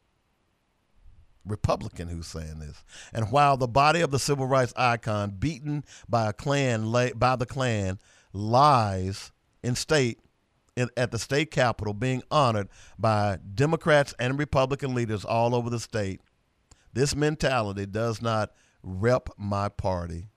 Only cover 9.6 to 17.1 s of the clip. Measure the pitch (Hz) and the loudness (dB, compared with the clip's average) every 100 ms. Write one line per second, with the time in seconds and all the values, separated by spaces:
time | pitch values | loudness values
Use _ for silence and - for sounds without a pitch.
9.6 | 117 123 - 156 123 - _ _ _ _ | -6 -4 0 2 2 -2 _ _ _ _
10.6 | _ - 123 - 123 117 - 139 156 - | _ -4 -4 -2 -2 -2 -2 -2 -2 2
11.6 | 123 107 104 104 127 127 - 151 131 110 | 2 0 -4 -2 -2 -2 0 2 4 2
12.6 | 98 - - - 110 107 104 92 101 101 | -2 -10 -20 -4 0 2 2 -2 -6 -2
13.6 | 147 160 165 151 139 - 123 139 147 139 | 0 0 4 4 2 -2 -4 -2 0 0
14.6 | 131 139 139 123 117 107 - 117 117 120 | 0 -2 -4 -2 -2 -4 -2 0 2 0
15.6 | 120 117 - 110 98 92 - _ _ _ | -2 -6 -6 -4 -4 -6 -14 _ _ _
16.6 | _ _ _ 110 139 | _ _ _ -2 -2